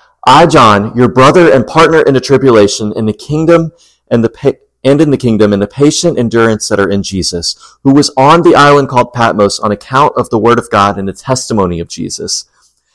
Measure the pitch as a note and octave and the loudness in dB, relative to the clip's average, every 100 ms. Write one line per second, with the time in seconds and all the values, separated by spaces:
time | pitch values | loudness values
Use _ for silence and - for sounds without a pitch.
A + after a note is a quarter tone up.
0 | _ _ - C#3+ E3+ D3 A2+ G2+ G#2+ A2+ | _ _ 2 4 4 4 4 2 0 0
1 | B2 B2+ C3 F3+ E3 C3 G#2+ D#3+ D#3+ D#3+ | 0 4 4 4 4 2 0 0 2 2
2 | C#3 C3+ - C3 C3+ A2+ G2+ - G#2+ G#2 | 2 0 0 2 4 4 2 -2 -8 -4
3 | A2 G#2 - D3+ D#3+ E3+ D#3+ - _ _ | -6 -6 -8 -4 0 0 -2 -12 _ _
4 | _ A#2 A2+ - C#3 - _ _ C3 C#3+ | _ -4 -4 -4 -6 -6 _ _ -2 0
5 | D3+ C3+ B2 G#2+ G#2 G2+ G2+ - D3 D3+ | 0 0 -2 0 0 0 -4 0 0 0
6 | F3 B2+ A#2 A#2 A2+ G#2+ - G2+ G2 G2 | -4 -2 -2 0 0 -2 -4 -2 -2 -4
7 | F#2 G2 E2+ F2 - - - _ C#3 C#3 | -6 -6 -6 -6 -10 -12 -20 _ 0 2
8 | - - C#3 E3+ E3+ C#3 C#3+ D3 C3 B2+ | 0 0 2 4 2 4 4 2 0 -2
9 | A#2 B2 A#2 F#2 G2+ - A2 G2+ - C3 | -4 -2 -2 0 -2 -2 -6 -6 -4 0
10 | D3 - - A2+ A2+ A#2 - G#2+ G2+ G2 | 0 -2 -4 -2 0 0 0 0 0 -2
11 | G2 F#2 - B2+ - A2 F2+ E2+ F2 - | -8 -10 -6 -6 -4 -2 -2 -4 -10 -12
12 | G2 - - - - _ _ _ _ | -12 -10 -10 -10 -14 _ _ _ _